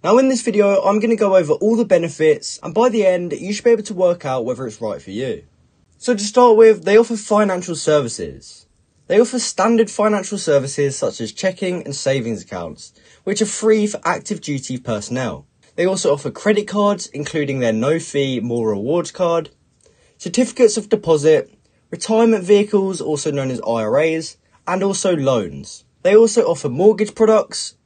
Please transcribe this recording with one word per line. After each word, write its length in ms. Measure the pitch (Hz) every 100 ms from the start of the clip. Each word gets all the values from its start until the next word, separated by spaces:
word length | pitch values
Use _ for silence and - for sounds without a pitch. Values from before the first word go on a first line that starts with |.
Now 140 | 165 233
in 140 | 269
this 100 | 240
video, 400 | - 208 202 196
I'm 200 | 190 214
gonna 160 | 226 220
go 200 | 202 190
over 160 | 151
all 240 | 156 214 226
the 80 |
benefits, 760 | 220 180 165 - 156 151 - -
and 100 | -
by 160 | 165 240
the 160 | 220
end, 300 | 190 180 175
you 180 | 147 185
should 140 | 202 240
be 60 |
able 100 | 226
to 100 | 208
work 320 | 185 180 175
out 220 | 143 131 117
whether 200 | 120 127
it's 140 | 107
right 220 | 110 92
for 80 | -
you. 340 | 101 131 92 - _ _ _ _ _
So 160 | -
to 100 | 220
start 320 | - 254 247 220
with, 280 | 226 202
they 120 | 165 208
offer 180 | 233
financial 640 | 226 - 208 208 180 - 156
services. 880 | - 151 123 - 80 65 - - _ _ _ _ _
They 140 | 190
offer 180 | 240 254
standard 520 | - - 202 233 226
financial 480 | - 214 208 190 202
services 580 | - 139 135 143 139 135
such 240 | 123 -
as 100 | 110
checking 540 | - 190 185 190 180
and 100 | 143
savings 480 | 135 135 135 117 104
accounts, 520 | 87 92 85 73 - _ _ _
which 180 | - 202
are 40 | 208
free 400 | - 220 220 208
for 140 | -
active 380 | 165 156 - 180
duty 380 | - 139 - 127
personnel. 680 | - 107 104 123 120 78 _ _ _ -
They 80 |
also 300 | 180 190 165
offer 160 | 143 143
credit 360 | - 208 208 208
cards, 400 | 202 202 196 -
including 500 | 139 147 160 139 135
their 160 | 117
no-fee 680 | 110 131 165 165 143 139 127
More 300 | 117 120 110
Rewards 400 | 101 113 175 160
card, 400 | - 175 165 160 _ _ _ _ _ _ _
certificates 640 | 180 226 254 - 233 226
of 100 | 208
deposit, 640 | 208 165 156 151 156 - _ _ _ _
retirement 540 | 175 - 220 226 214
vehicles, 560 | 180 202 208 208 190 180
also 300 | 127 147 156
known 200 | 143 131
as 120 | 123
I 200 | - 117
R 160 | 107 131
As, 380 | 160 160 160 - _ _ -
and 160 | 185
also 340 | 196 196 190 170
loans. 680 | 135 123 90 69 - - _ _
They 120 | 180
also 280 | 208 226 220
offer 260 | - 170 147
mortgage 460 | 135 202 214 208
products 640 | - 220 220 - - - _